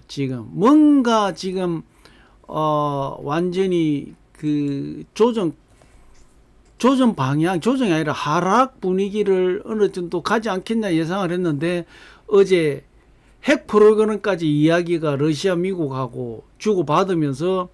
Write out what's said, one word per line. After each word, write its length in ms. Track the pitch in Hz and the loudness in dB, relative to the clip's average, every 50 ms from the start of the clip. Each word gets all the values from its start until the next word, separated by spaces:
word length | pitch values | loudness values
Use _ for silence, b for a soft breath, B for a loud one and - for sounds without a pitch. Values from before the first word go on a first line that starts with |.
| - - | -20 -12
지금 400 | - 139 139 131 127 120 107 - | -8 -6 -6 -4 -6 -8 -10 -10
뭔가 800 | - 156 196 262 302 311 302 294 285 269 233 240 226 220 208 190 | -2 2 4 6 6 6 6 6 6 4 4 2 2 2 0 0
지금, 500 | 170 - 180 190 180 190 185 175 165 156 - b b b b b b b b b b b _ - | -4 -6 -6 -6 -4 -4 -2 -2 -4 -6 -8 b b b b b b b b b b b _ -8
어, 680 | - 156 156 156 151 147 147 143 143 139 139 - - - | -4 -2 -2 0 0 -2 -2 -2 -4 -6 -6 -8 -8 -10
완전히 920 | - 143 147 170 180 180 175 185 190 185 180 170 160 151 147 139 - - 165 - _ _ | -8 -4 -4 -2 -2 -2 -2 -2 0 0 0 0 0 0 0 -2 -6 -10 -16 -20 _ _
그 720 | _ - 151 151 147 147 143 143 139 139 143 147 156 151 160 - - | _ -6 -4 -2 -2 0 -2 -2 -4 -6 -6 -8 -10 -14 -16 -6 0
조정, 380 | - 220 247 220 226 185 156 - _ _ _ b b b b b b b b b b b _ _ _ _ _ _ _ _ _ _ - | 2 2 2 2 0 -2 -4 -4 _ _ _ b b b b b b b b b b b _ _ _ _ _ _ _ _ _ _ 0
조정 360 | 233 254 277 247 262 226 180 | 2 2 4 4 2 2 0
방향, 460 | 151 131 131 143 151 160 185 190 160 | 0 -2 -2 0 0 0 0 -2 0
조정이 320 | - 226 269 262 247 190 | 0 0 0 0 0 0
아니라 200 | 160 160 156 151 | 0 0 -2 -2
하락 680 | 123 - - 147 156 175 175 185 208 247 262 254 - _ | -4 -4 -4 -2 -2 0 0 2 2 2 2 0 -2 _
분위기를 800 | 196 185 185 190 202 196 202 214 196 190 190 185 185 185 180 - - | -4 -2 -2 -2 -2 -2 -2 0 0 2 2 2 2 0 -2 -4 -6
어느 280 | - 220 214 202 180 | -6 -2 0 0 0
정도 300 | - 185 175 170 185 170 | 0 -4 -8 -6 -6 -4
가지 280 | - - 214 240 220 214 | -2 -2 -2 0 0 -2
않겠냐 440 | 185 185 - - 226 226 214 190 165 | -4 -4 -4 -4 -2 -2 0 0 0
예상을 360 | 160 165 160 185 202 190 165 | 0 0 -2 -2 -4 -2 -2
했는데, 560 | 175 185 180 165 147 135 165 175 180 175 170 B B B B B B B B | -2 -2 -2 -2 -2 -2 -2 -2 -2 -4 -6 B B B B B B B B
어제 580 | - - 196 196 180 185 170 160 147 139 - - _ _ b b b b b b b b b - | 2 4 4 4 4 4 2 2 0 -2 -4 -10 _ _ b b b b b b b b b -2
핵 220 | 262 302 - - | 0 0 0 0
프로그램까지 800 | - 208 208 208 214 214 214 214 214 214 202 - 208 185 170 165 | 0 4 6 6 6 6 4 2 0 -2 -2 -2 -4 -2 -2 0
이야기가 680 | 151 147 147 151 160 165 175 170 170 175 156 160 151 143 | 0 2 2 4 4 4 2 0 0 -2 -2 -2 -2 0
러시아, 380 | 135 147 160 151 139 - 190 175 | 0 0 0 0 0 0 -2 0
미국하고 880 | 170 180 190 190 175 156 131 131 131 131 120 127 131 123 117 110 110 - _ _ - | 0 -2 -2 -2 -4 -4 -4 -4 -6 -8 -8 -8 -10 -10 -10 -10 -14 -16 _ _ -4
주고받으면서 1080 | - 214 202 180 151 151 151 180 196 190 185 165 151 139 135 139 170 185 185 185 180 180 | -2 0 0 0 0 0 0 0 0 0 0 -2 -2 -2 -4 -4 -4 -2 -2 -2 -4 -8